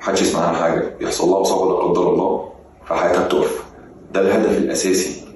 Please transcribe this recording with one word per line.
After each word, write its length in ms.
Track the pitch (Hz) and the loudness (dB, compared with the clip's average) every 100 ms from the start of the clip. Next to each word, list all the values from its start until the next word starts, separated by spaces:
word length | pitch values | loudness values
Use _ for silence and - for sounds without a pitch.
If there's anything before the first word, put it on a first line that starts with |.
محدش 220 | - - | -2 0
يسمع 180 | - - | 0 0
عنها 200 | 85 - | 0 0
حاجة، 360 | 82 - - - | 0 0 -4 -6
يحصل 280 | - - - | -6 0 2
لها 120 | 98 | 2
إصابة 300 | - 92 92 | 2 0 0
لا 80 | 90 | 0
قدر 340 | 87 87 87 | 0 2 2
الله 380 | 85 - - - - - - - | 2 0 -2 -6 -16 -20 -14 -6
فحياتها 380 | - - 90 | -2 0 0
بتقف. 400 | - - - - - - - - - | 2 0 0 -4 -10 -20 -20 -20 -6
ده 60 | 95 | 0
الهدف 380 | 98 98 101 98 | 2 2 2 2
الأساسي، 680 | - - 95 92 - - - | 0 0 0 0 -2 -8 -16